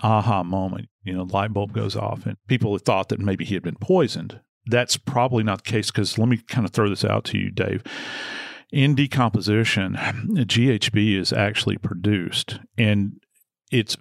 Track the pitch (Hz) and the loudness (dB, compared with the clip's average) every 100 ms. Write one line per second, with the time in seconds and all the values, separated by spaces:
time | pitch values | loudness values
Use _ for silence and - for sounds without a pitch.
0 | 110 107 110 98 87 95 95 95 110 _ | 2 2 4 0 0 -2 -2 -6 -12 _
1 | 101 92 92 98 107 101 101 113 104 104 | -8 -6 -2 -2 0 -2 -2 -4 -4 -4
2 | 104 - 107 104 - 123 107 101 - 95 | -4 -6 -8 -8 -2 0 0 0 2 0
3 | 95 104 101 95 90 92 85 - - 185 | 0 -2 -2 -2 -2 -4 -4 -6 2 4
4 | 135 80 107 - _ _ 117 120 123 - | 4 -2 -10 -14 _ _ 0 0 0 -2
5 | - 120 127 120 107 95 - 113 - - | -2 0 2 2 0 -2 -2 -2 -2 -2
6 | 98 113 117 117 - - 101 - 104 92 | -2 2 2 2 0 -2 -2 0 0 0
7 | 101 107 - 101 98 98 95 98 - - | 0 0 -2 -4 -2 -2 -2 -4 -6 -12
8 | - - - - - - - 143 139 139 | -12 -10 -10 -10 -12 -16 -4 2 4 4
9 | 139 131 117 104 104 107 113 104 95 98 | 2 2 2 2 2 2 2 0 -2 -2
10 | - - - 196 104 117 131 107 - 107 | -4 -4 -2 0 2 4 4 4 2 2
11 | 107 98 87 - 101 107 - 98 - 85 | 4 2 0 2 2 0 -2 -2 -4 -2
12 | 104 101 - - - - - - 107 101 | 2 2 0 -6 -6 -10 -10 0 2 2
13 | 101 - _ _ _ _ - 127 101 - | 0 -6 _ _ _ _ -2 -2 0 -4